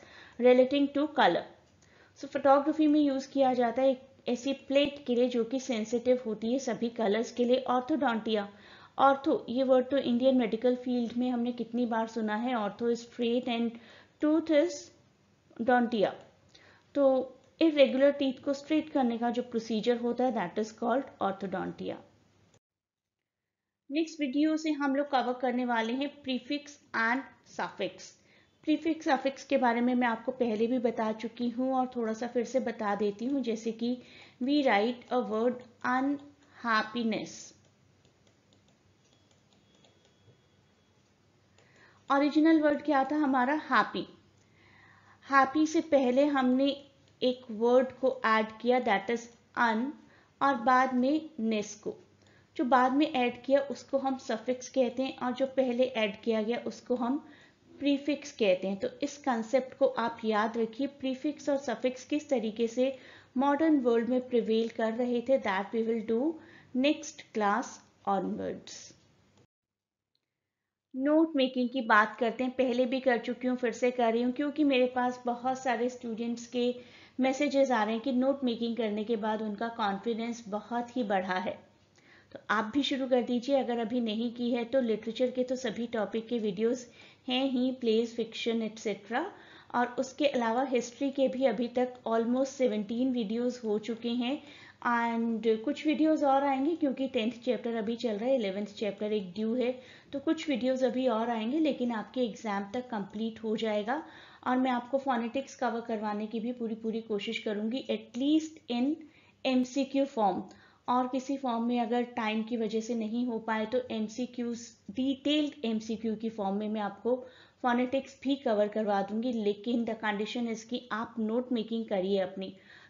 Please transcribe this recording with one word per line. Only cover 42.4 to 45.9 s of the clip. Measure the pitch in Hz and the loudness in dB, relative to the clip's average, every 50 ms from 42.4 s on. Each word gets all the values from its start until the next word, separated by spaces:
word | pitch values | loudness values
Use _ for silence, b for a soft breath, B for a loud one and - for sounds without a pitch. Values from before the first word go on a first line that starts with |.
| 302 330 320 302 | 6 8 6 6
वर्ड | 302 294 294 - | 6 4 2 2
क्या | - 302 294 269 269 | 0 2 2 4 4
था | 269 302 | 2 2
हमारा? | 302 302 262 269 254 247 262 302 | 2 2 4 4 2 2 2 0
हैप्पी। | 311 - - 254 214 190 - - 185 165 - - - _ _ _ _ b b b b b b b b b b b b b b b b - - | -2 0 2 2 2 2 2 -2 -6 -8 -8 -12 -20 _ _ _ _ b b b b b b b b b b b b b b b b -4 2
हैप्पी | 277 269 262 269 - 311 311 | 4 4 4 4 4 2 2
से | 302 320 330 | 2 2 0
पहले | 320 - | 0 4